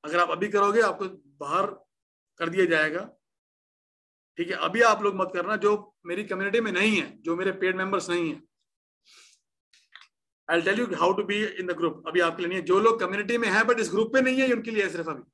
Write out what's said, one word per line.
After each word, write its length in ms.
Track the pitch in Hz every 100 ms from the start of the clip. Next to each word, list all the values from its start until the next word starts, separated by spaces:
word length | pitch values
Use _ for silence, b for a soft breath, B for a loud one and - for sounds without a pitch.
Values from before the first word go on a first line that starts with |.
अगर 160 | 151 175
आप 100 | 170
अभी 200 | 165 208
करोगे, 320 | 208 202 214
आपको 280 | 220 - 190 - _ _
बाहर 480 | 143 170 202 - _ _ _ _ _ _
कर 100 | 165
दिया 160 | 180 180
जाएगा, 380 | 160 156 165 233 _ _ _ _ _ _ _ _ _ _ _ _ -
ठीक 120 | 175
है। 60 | 185
अभी 260 | 175 208
आप 200 | 240 202
लोग 140 | 202 190
मत 160 | 185
करना, 220 | 180 175 214
जो 400 | 202 208 202 _ 170
मेरी 180 | 180
community 360 | 208 185 196 226
में 120 | 220
नहीं 300 | 180 214 202
है, 200 | 143 -
जो 140 | 165 170
मेरे 160 | 196
paid 240 | 185 185 185
members 340 | 190 190 170
नहीं 240 | 175 165
है। 80 | 147 _ _ _ _ _ _ _ b b b _ _ _ _ _ - _ _ _ _ -
I'll 180 | 170 170
tell 120 | 208
you 80 | 240 160
how 180 | 170
to 140 | 190 208
be 120 | 202 214 196
in 80 | 180
the 80 | 165
group। 300 | 165 165 165
अभी 120 | 175
आपके 220 | 170 170
लिए 60 | 170
नहीं 120 | 185
है। 60 | 170
जो 140 | 185
लोग 200 | 226 226
community 380 | 185 196 196 233
में 120 | 226
हैं 140 | 196
but 160 | 226 233
इस 100 | 185
group 240 | 196 220
पे 80 | 262
नहीं 200 | 262 254
है, 120 | 262
उनके 180 | 233 220
लिए 180 | 220 196
सिर्फ 200 | 165 160
अभी 140 | 139 120